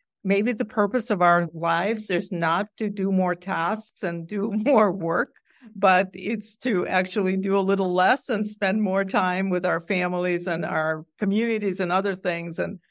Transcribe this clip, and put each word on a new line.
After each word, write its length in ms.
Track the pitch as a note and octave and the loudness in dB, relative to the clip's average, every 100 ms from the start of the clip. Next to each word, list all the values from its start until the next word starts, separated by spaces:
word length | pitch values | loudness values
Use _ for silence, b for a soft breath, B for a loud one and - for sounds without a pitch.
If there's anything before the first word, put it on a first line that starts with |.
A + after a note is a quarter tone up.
| b _ | b _
maybe 280 | F#3+ G3 A3 | 0 2 2
the 120 | A3+ | -2
purpose 460 | G#3+ - G3+ A#3+ A3 | -2 0 2 0 0
of 100 | F#3+ | 4
our 280 | F3 F3 E3+ | 6 6 2
lives 580 | E3 E3 E3 G3 A3 G#3+ | -2 0 0 0 -4 -2
is 220 | F3 - | -2 -2
not 360 | F3 E3 F3 G#3 - | -2 0 0 -2 -4
to 100 | G#3+ | -6
do 240 | G3+ G3 | -2 0
more 220 | F#3+ F3+ | 2 0
tasks 680 | F3 F#3+ E3 E3+ G#3+ - - | -2 -4 -4 -2 -4 -8 -8
and 240 | F3+ E3+ E3 | -6 -6 -6
do 240 | G#3 G3+ | -6 -4
<laughs> 140 | G#3 | -2
more 280 | A3 B3 G#3 | 4 4 4
work, 400 | F3+ E3 F3 C4+ _ B B A#3 F#3+ | 2 -2 -2 -2 _ B B -20 0
but 320 | F#3+ F3+ F#3+ | 4 4 2
it's 420 | - - A3+ - - | -4 -6 -6 -8 -6
to 280 | B3+ F#3 - | -2 0 0
actually 500 | F#3 F#3 G#3+ F#3 F#3+ | 0 0 0 0 0
do 220 | F#3+ G3 | 0 2
a 20 | |
little 320 | F#3+ G3 F#3 | 2 2 2
less 380 | F3+ F#3 C4+ - | 2 4 2 0
and 160 | G#3 G#3+ | -4 -4
spend 360 | - G3 G#3+ | -2 0 0
more 220 | G3+ F#3+ | 0 0
time 460 | F#3+ G#3 F#3 F3+ F#3+ | 0 0 0 0 0
with 160 | F3+ F3+ | 0 0
our 140 | E3 | -2
families 680 | E3+ F#3 F3+ F3+ F3+ F3 F3 | -2 -2 0 0 0 -2 -2
and 180 | E3 | -4
our 400 | - D#3+ D#3 D#3 D#3 - | -2 -2 -2 -4 -8 -4
communities 640 | G3 G#3 A#3 A3 G#3 F#3 | 0 0 0 0 -2 -2
and 120 | F3 | 0
other 220 | F3+ G3 | 0 0
things, 440 | F#3 F#3 E3+ E3+ E3+ | -2 -4 -4 -6 -6
and 200 | E3+ F3+ B | -6 -6 B